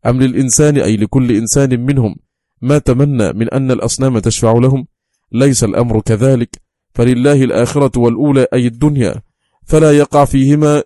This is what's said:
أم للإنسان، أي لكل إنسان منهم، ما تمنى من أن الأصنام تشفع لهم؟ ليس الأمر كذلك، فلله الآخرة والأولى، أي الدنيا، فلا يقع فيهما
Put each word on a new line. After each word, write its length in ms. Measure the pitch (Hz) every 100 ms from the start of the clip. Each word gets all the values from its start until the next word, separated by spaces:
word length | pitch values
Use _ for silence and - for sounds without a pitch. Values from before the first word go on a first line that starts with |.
| 117
أم 160 | 127
للإنسان، 540 | 131 113 131 - 151 143
أي 200 | - 110
لكل 360 | 104 135 123
إنسان 480 | 107 113 143 139 123
منهم، 360 | 127 139 110 - _ _ _ _
ما 160 | 123 147
تمنى 540 | - 123 143 131 95
من 160 | 95 113
أن 220 | 131 131
الأصنام 480 | 123 - - 131 120
تشفع 340 | 113 - 117
لهم؟ 340 | 117 123 135 - _ _ _ _
ليس 320 | 113 139 127
الأمر 360 | 110 - 120 107
كذلك، 560 | - 107 131 127 120 - _ _ _
فلله 500 | - 120 123 135 143
الآخرة 560 | 131 - 123 147 135 123
والأولى، 460 | 117 117 147 135 123
أي 140 | 127 123
الدنيا، 480 | 117 147 143 104 - - _ _ _
فلا 280 | - 156 156
يقع 320 | 147 143 147
فيهما 580 | 143 135 135 147 151 147